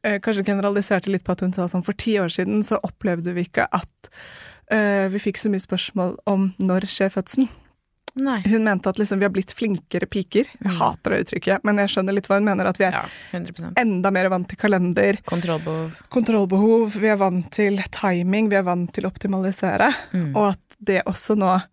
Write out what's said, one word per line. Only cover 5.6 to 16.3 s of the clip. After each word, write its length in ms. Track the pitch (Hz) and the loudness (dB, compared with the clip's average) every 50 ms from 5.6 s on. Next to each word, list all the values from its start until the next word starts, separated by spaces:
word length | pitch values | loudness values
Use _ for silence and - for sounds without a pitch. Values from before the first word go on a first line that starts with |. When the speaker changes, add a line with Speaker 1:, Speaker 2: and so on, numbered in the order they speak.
| - | -2
Speaker 1:
spørsmål 540 | - 190 185 - - - 190 180 180 - - _ | -4 -4 -4 -4 -4 -2 -2 -2 -2 -4 -4 _
om 240 | 202 202 190 196 190 185 - | 0 2 2 2 0 0 -2
når 300 | 190 185 180 185 190 185 | 0 2 2 0 0 -2
skjer 240 | - - 196 190 - | 0 0 0 0 0
fødselen." 340 | 190 185 - - 269 262 - - - _ _ _ _ _ _ _ _ _ - _ | -2 -4 -2 0 0 0 0 -2 -18 _ _ _ _ _ _ _ _ _ -12 _
Speaker 2:
Nei. 220 | 262 269 277 254 208 185 196 | -4 -2 -2 -2 -2 2 2
Speaker 1:
Hun 140 | 226 226 220 | 2 4 4
mente 240 | 214 202 185 - 190 | 2 0 0 0 -2
at 80 | 185 | 0
liksom, 220 | - 214 202 208 196 | 0 -2 0 2 2
vi 60 | 208 | 0
har 20 | 202 | 2
blitt 220 | 190 190 185 - - | 0 -2 -4 -4 -6
flinkere 540 | - 240 214 190 170 - _ - 175 165 - | -4 -2 -2 -2 -4 -4 _ -4 -4 -4 -2
piker. 380 | - 202 185 _ - 202 277 - | -4 -6 -6 _ 0 0 0 0
Jeg 220 | - - - 196 | -6 -6 -4 -2
Speaker 2:
Mm. 60 | 180 165 | 0 0
Speaker 1:
hater 320 | - - - - - - - | 0 0 -2 -2 -4 -2 -2
det 60 | - - | -2 -2
uttrykket, 360 | - - 180 - - 196 196 - | -4 -6 -4 0 0 -2 0 2
men 140 | 208 208 | 0 2
jeg 120 | 202 202 196 - | 2 0 0 0
skjønner 220 | 196 190 190 196 | -2 0 0 -2
litt 100 | 202 190 | -2 0
hva 120 | - 196 202 | 0 2 2
hun 60 | 208 | 2
mener, 180 | 208 196 196 180 | 2 2 2 0
at 140 | 180 185 - | -2 0 2
vi 60 | 196 | 0
er 60 | 185 | 2
Speaker 2:
Ja, 120 | 180 - - - - - - - | 2 -2 -4 -6 -12 -18 -14 -10
hundre 220 | - 175 175 175 175 | -10 -10 -8 -10 -12
prosent. 220 | - 165 170 180 | -12 -12 -2 0
Speaker 1:
enda 320 | 233 247 220 196 185 185 196 | 0 2 2 0 2 2 2
mer 160 | 196 185 185 185 | 2 2 2 2
vant 180 | 185 180 185 - | 0 -2 -4 -6
til 80 | - | -6
kalender. 600 | - - 208 196 185 180 180 175 196 202 202 202 - - | -2 0 2 2 2 2 2 2 2 2 2 2 0 -4
Speaker 2:
Kontrollbehov. 680 | - 175 175 170 170 160 156 165 160 160 160 160 160 160 - - _ | -4 -4 -2 -2 -2 -2 -2 -2 -4 -4 -4 -6 -8 -10 -16 -20 _
Speaker 1:
Kontrollbehov, 840 | - 254 220 233 | -2 0 2 2